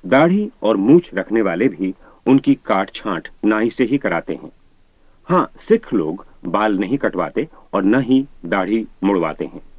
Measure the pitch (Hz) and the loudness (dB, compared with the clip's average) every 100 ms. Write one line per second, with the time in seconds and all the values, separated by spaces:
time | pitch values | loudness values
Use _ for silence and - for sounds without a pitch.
0 | 90 131 165 196 208 _ 104 107 104 170 | 2 2 4 2 -2 _ 0 2 6 4
1 | - 95 92 113 98 85 135 76 92 - | 4 -8 -2 0 0 0 -2 -2 -6 -6
2 | - - - 135 143 135 - 185 - - | -20 -6 2 2 4 -2 0 -2 -2 -8
3 | 110 85 - - 107 110 113 - 120 143 | -6 -6 -8 -4 0 0 0 -2 -2 0
4 | - 85 - 71 - _ _ _ _ _ | -2 -4 -6 -10 -12 _ _ _ _ _
5 | _ _ - 175 - - - - - 107 | _ _ -2 0 0 -8 0 0 2 -2
6 | 78 90 - - - 101 107 95 98 135 | -2 -6 -14 -14 -6 -2 0 -2 -2 -2
7 | 110 90 78 - 156 - - 101 95 123 | -2 -4 -4 -4 -8 -12 -8 -2 2 2
8 | 120 131 139 - 87 98 92 110 104 - | 4 2 0 -12 -6 -4 -2 -2 -4 -4
9 | 98 98 82 76 73 - - | 0 0 -2 -6 -10 -12 -20